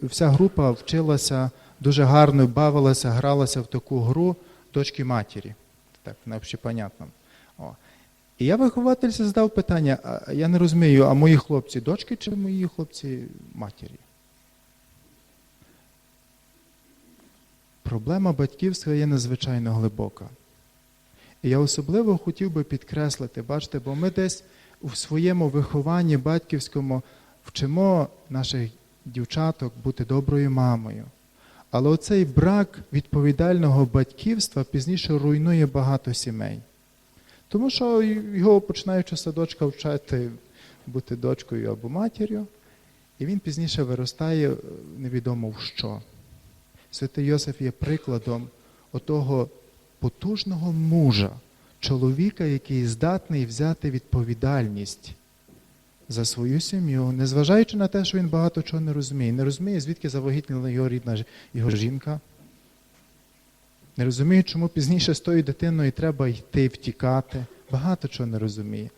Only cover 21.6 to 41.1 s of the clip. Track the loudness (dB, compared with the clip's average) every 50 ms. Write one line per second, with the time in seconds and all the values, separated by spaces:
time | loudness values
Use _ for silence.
21.6 | 2 0 -2 -4 -4 0 0 2 2 2 2 0 -2 -6 -6 -4 -4 -4 -2 -4
22.6 | -4 -4 -6 -8 -8 -8 -4 -4 -2 -2 -4 -6 -8 -10 -10 -10 -8 -6 -6 -6
23.6 | -6 -6 -8 -8 -6 -6 -4 -2 -2 0 0 0 -2 -2 -4 -6 -12 -20 _ _
24.6 | _ _ _ _ -12 -10 -10 -10 -6 -4 -2 0 2 2 2 2 2 2 2 0
25.6 | 0 0 -2 -2 0 0 0 2 2 2 2 2 2 0 0 0 -2 -4 -4 -6
26.6 | -6 -6 -6 -4 -2 -2 -2 -4 -6 -8 -16 _ _ _ _ _ _ -14 -6 -4
27.6 | -2 0 2 2 4 4 4 4 2 -2 -6 -12 _ -8 -6 -4 -4 -4 -4 -4
28.6 | -4 -6 -8 _ _ _ _ _ _ -10 -8 -8 -6 -4 -2 -2 -2 -2 -2 -4
29.6 | -6 -8 -8 -6 -6 -6 -4 -4 -2 0 0 0 2 2 2 2 2 2 2 2
30.6 | 4 2 2 0 -2 -8 -12 -12 -14 -18 -20 _ _ _ _ _ _ _ -20 -20
31.6 | -10 _ -2 2 4 4 2 2 2 0 2 2 2 4 4 4 4 6 4 2
32.6 | 2 0 -4 -12 -12 -6 -4 -4 -4 -2 0 2 2 2 2 2 2 2 2 4
33.6 | 4 4 6 6 4 4 4 2 0 0 -4 -6 -4 -2 -2 -2 -2 -4 -4 -6
34.6 | -4 -4 -4 -4 -2 -2 -4 -2 -2 -2 0 0 2 2 2 2 2 4 4 4
35.6 | 4 2 2 0 2 2 0 0 -2 -4 -6 -4 -6 -6 -6 -6 -6 -8 -8 -10
36.6 | -14 -18 _ _ _ _ _ _ _ _ _ _ _ _ _ _ _ _ -2 0
37.6 | 0 0 -2 0 0 2 2 2 2 2 0 -2 -4 -4 -2 2 6 6 6 6
38.6 | 4 0 -4 -6 -4 -2 0 0 0 -2 -6 -6 -6 -6 -4 -2 -4 -4 -2 -2
39.6 | -2 -2 -2 -4 -4 -4 -4 -4 -4 -4 -4 -4 -4 -6 -8 -14 -18 _ _ -20
40.6 | -20 -20 -20 _ _ -10 -8 -8 -6 -6